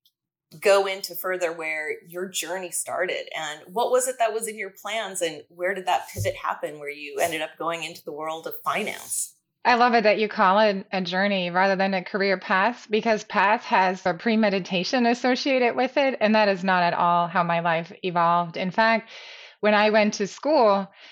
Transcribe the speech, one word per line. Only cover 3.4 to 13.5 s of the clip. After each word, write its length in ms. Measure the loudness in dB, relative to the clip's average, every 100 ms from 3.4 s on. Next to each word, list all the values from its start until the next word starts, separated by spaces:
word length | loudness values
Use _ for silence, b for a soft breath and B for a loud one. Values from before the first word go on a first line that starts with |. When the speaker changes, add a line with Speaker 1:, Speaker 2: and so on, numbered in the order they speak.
| -8 -10 -8
Speaker 1:
what 180 | -4 0
was 160 | 0 0
it 80 | -2
that 140 | -2
was 140 | -2 -8
in 100 | -10
your 140 | -12 -12
plans 400 | -8 -8 -6 -4
and 220 | -6 -6 -16
where 240 | -8 -6
did 140 | -4 -2
that 200 | -2 -2
pivot 220 | -6 -6 -4
happen 440 | -6 -6 -8 -10
where 120 | -14
you 260 | -12 -10 -4
ended 220 | -4 -4
up 160 | -8 -6
going 260 | -6 -6
into 220 | -8 -12 -14
the 80 |
world 340 | -10 -10 -10 -10
of 60 | -10
finance? 680 | -6 -4 -4 -8 -8 -8 -8 _ _ _ 0
Speaker 2:
I 100 | 4
love 180 | 4
it 100 | 4
that 160 | 4 2
you 100 | 0
call 280 | 2 4 6
it 280 | 4 2 -4
a 80 | -6
journey 500 | -2 -2 0 0 0
rather 240 | 2 2 2
than 180 | 0
a 80 | -2
career 340 | -4 -2 0 0
path, 500 | 0 2 2 -2 -4
because 360 | -2 0 -2 0
path 400 | 2 2